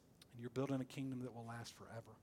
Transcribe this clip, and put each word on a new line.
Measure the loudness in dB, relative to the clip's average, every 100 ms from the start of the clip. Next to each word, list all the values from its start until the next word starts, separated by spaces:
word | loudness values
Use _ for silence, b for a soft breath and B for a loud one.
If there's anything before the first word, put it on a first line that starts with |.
| -20 -20 -14
and | -6
you're | 0
building | 4 6 4
a |
kingdom | 4 0 0 0
that | -2
will | -4 -4
last | -4 -6
forever. | -8 -8 -6 -8 -16